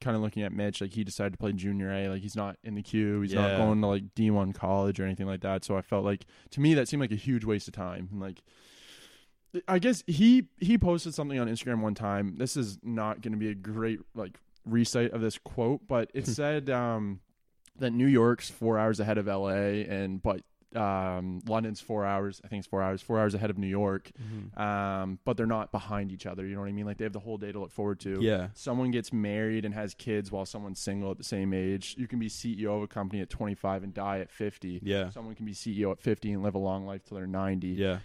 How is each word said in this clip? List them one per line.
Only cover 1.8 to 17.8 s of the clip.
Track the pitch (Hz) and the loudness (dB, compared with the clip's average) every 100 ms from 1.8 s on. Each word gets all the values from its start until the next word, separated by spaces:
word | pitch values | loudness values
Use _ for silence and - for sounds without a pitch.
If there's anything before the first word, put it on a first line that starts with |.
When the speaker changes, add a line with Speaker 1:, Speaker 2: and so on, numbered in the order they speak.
| 95 | -2
Speaker 1:
A. | 98 98 | -2 -2
Like, | 95 | -2
he's | 101 107 | -4 -4
not | 101 - | -4 -6
in | 117 104 | -8 -8
the | |
queue. | 101 110 104 104 | -2 2 2 2
He's | 98 | 2
not | 98 101 | 2 4
Speaker 2:
Yeah. | 98 | 4
Speaker 1:
going | 110 107 | 4 4
to, | 104 | 4
like, | 101 101 | 2 -2
D | - 110 | 2 4
one | 104 95 | 4 2
college | 98 95 98 98 95 | 0 0 2 2 0
or | 95 | -2
anything | 95 98 | -2 -4
like | 95 | -2
that. | 98 95 - | -2 -2 0
So | 95 | -2
I | |
felt | - 101 101 | 0 2 2
like, | 98 - - - | 0 -4 -20 -8
to | - | 2
me, | 151 151 | 6 6
that | 120 | 4
seemed | 147 | 0
like | 123 | 0
a | 104 | -2
huge | 135 120 | 0 0
waste | 110 104 - | 2 -2 -2
of | |
time. | 107 90 92 90 | -8 -8 -8 -8
And, | 101 | -8
like, | 95 87 - - - - - - - - _ _ _ 175 - | -8 -10 -18 -20 -20 -20 -20 -20 -20 -20 _ _ _ -6 2
I | 185 | 4
guess | 240 220 - | 4 2 2
he, | 156 226 254 - - | 8 10 10 6 0
he | 180 233 | 4 6
posted | 180 170 170 151 | 6 2 0 -4
something | 147 131 | -2 0
on | 117 | 0
Instagram | 113 127 113 | 0 0 0
one | 107 101 | 0 0
time. | 107 101 101 90 | 0 0 -2 -2
This | 127 147 | -2 -2
is | 110 95 | -4 -6
not | 113 113 107 107 | -6 -4 -2 -4
gonna | 113 107 | -4 -2
be | 107 | -2
a | 98 | -4
great, | 104 110 113 110 - | -6 -4 -2 -2 -8
like, | - 92 - _ _ 113 | -10 -10 -12 _ _ 2
recite | 117 117 123 120 | 4 4 4 2
of | 117 | 2
this | 110 - | -2 -2
quote, | - - 117 143 - | -8 -2 0 0 0
but | 123 107 | 0 0
it | 135 127 | -2 -4
Speaker 3:
Hmm. | |
Speaker 1:
said, | 113 147 151 135 | -2 0 0 0
um, | 123 120 110 104 95 _ _ _ _ - | 0 0 0 -2 -6 _ _ _ _ -18
that | - | -4